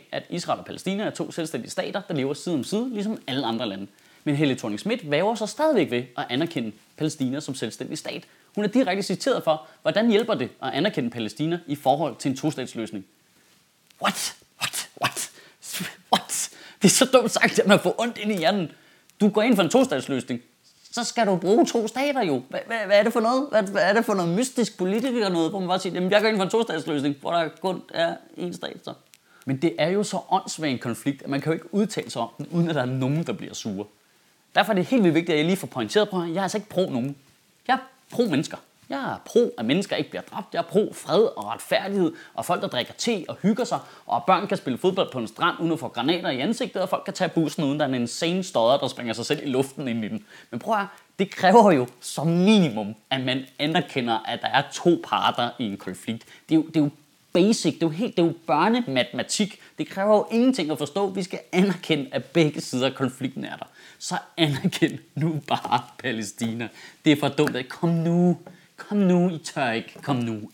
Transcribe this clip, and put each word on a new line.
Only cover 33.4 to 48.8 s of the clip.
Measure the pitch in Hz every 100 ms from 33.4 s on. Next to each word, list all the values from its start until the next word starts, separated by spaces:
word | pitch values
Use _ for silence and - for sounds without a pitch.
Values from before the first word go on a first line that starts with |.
| -
sure. | - 113 95 104 _ _ _ _ _ _ -
Derfor | 190
er | 196
det | 170
helt | 254
vildt | 180 156
vigtigt, | 175
at | 151
jeg | 165
lige | 190
får | 131
pointeret | 127 107 214 208
på, | 185
at | 170
jeg | 170
er |
altså | 185 214
ikke | -
pro | 180 190
nogen. | 131 135 139 _ _ _ _ -
Jeg |
er | 262 - _ _
pro | - 233
mennesker. | 143 170 - - _ -
Jeg | 269
er | 214 98 -
pro, | 240 240 -
at | 123
mennesker | 170 196 -
ikke | -
bliver | 90
dræbt. | - - -
Jeg | 165
er |
pro | - 208 202
fred | - - 170
og | 220 - 104
retfærdighed, | 113 - - 98 196 165 - -
og | - -
folk, | 175
der | -
drikker | 123 - -
te | 233 208 -
og | 120
hygger | 190 226
sig, | 233 147 - - -
og | 120
at | 185
børn | 180 202
kan | 202
spille | 139 117
fodbold | 185 190 156
på | -
en | 110
strand, | - 170 170
uden | 170
at | 156
få | 120
granater | 120 131 175 180
i | 127
ansigtet, | 156 - 214 190
og | 185
folk | 165 -
kan |
tage | - 175
bussen, | 175 151 -
uden | 139 147
der | 139
er |
en | 127
insane | 117 - 170 185
stodder, | 185 123 113
der | 139